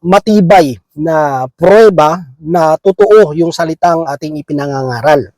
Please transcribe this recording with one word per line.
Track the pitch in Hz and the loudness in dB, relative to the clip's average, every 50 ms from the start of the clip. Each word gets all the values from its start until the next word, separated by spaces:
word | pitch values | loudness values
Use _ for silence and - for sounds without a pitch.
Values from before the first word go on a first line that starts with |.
| _ | _
matibay | 170 180 202 - - 214 214 190 165 202 190 165 139 123 95 _ _ _ 147 | 0 0 0 0 2 0 2 2 4 4 4 2 0 -4 -10 _ _ _ -8
na | 151 165 160 156 151 147 139 131 131 127 _ | -6 -4 -2 -2 -2 -2 -4 -6 -8 -8 _
pruweba | _ 165 180 196 214 226 214 190 160 151 151 165 180 175 135 127 _ 160 | _ 2 2 4 6 4 4 4 2 0 0 0 -4 -10 -16 -20 _ -10
na | 151 170 180 160 160 156 | -4 -2 0 0 0 0
totoo | - _ 196 190 - 208 190 208 220 208 160 | 0 _ -4 0 0 2 4 4 4 4 2
yung | 151 160 170 165 165 | 0 -4 -4 -4 -2
salitang | - 175 156 160 - - 175 170 165 165 | -6 -6 -6 -6 -2 -2 -2 -2 -2 -4
ating | 151 139 147 - 156 156 151 143 | -6 -8 -10 -10 -10 -10 -12 -10
ipinangangaral. | _ - 143 143 143 139 135 131 131 123 117 - 147 151 147 117 92 _ | _ -8 -8 -6 -6 -6 -6 -6 -6 -8 -4 0 0 0 0 -2 -6 _